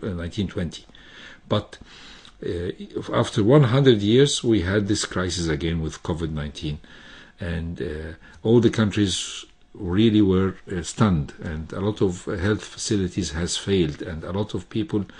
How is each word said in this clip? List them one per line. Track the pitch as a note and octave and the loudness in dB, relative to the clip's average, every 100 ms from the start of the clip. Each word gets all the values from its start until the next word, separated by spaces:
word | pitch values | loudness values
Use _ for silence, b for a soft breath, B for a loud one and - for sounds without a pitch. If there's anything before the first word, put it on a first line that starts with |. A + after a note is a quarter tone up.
uh, | A2+ | -8
nineteen | F2 E2+ - F#2 | -6 -6 -4 -4
twenty. | G2 E2 - - B B B B B - | -4 -6 -8 -18 B B B B B -4
But, | G#2+ - - B B B B B - | -4 -4 -14 B B B B B -12
uh, | - F2 F2+ - G3+ - - | -8 -6 -6 -8 -10 -10 -4
after | A#2+ A#2 - | -2 0 2
one | G2+ D3 | 6 6
hundred | B2+ C3+ C3+ A2 | 6 6 6 6
years, | G2+ B2 C#3+ - | 6 6 4 2
we | B2 G#2+ | 2 2
had | F2 G#2 G2+ | 2 0 2
this | G#2 | 0
crisis | - F#2 F#2 E2+ E2 | -2 -2 -2 -2 -2
again | D2+ E2 E2+ | -2 0 -2
with | D#2 - | -4 -6
covid | - D#2 D#2+ | -6 -4 -4
nineteen, | D2+ D2 - D#2 D2 B B B B B - | -4 -8 -6 -6 -8 B B B B B -10
and, | F#2 F2 E2 E2+ | -6 -6 -6 -6
uh, | - D#2 D#2+ E2+ B B | -8 -8 -10 -14 B B
all | A2 A#2+ | 4 6
the | A2 | 6
countries | - G#2+ G#2 G2+ - - - - _ _ | 4 2 2 0 -2 -8 -12 -16 _ _
really | - F2+ F#2 A2+ G#2+ | -10 -2 2 4 6
were, | G2 F#2 F#2+ F2+ - | 4 4 2 -2 -8
uh, | F2+ | -8
stunned, | - - G#2+ E2 C2+ - | -6 2 2 2 -2 -8
and | F#2+ D#2 D#2 | -8 -8 -8
a | G2+ | -4
lot | G2+ G#2+ | -4 0
of, | G2 F2 - | -2 -2 -6
uh, | G2 | -2
health | G2 G#2 | 0 -2
facilities | - - - G#2 F2+ - F2 | -4 -10 -2 0 0 -2 -4
has | D#2+ F2 - | -4 -4 -4
failed, | - G3 D#2 C#3 | 0 2 2 -2
and | - D#2 | -10 -10
a | E2 | -6
lot | F#2+ G#2+ | -4 -4
of | G2+ - | -6 -6
people | A2+ G#2 G#2+ F#2 | -6 -2 -2 -4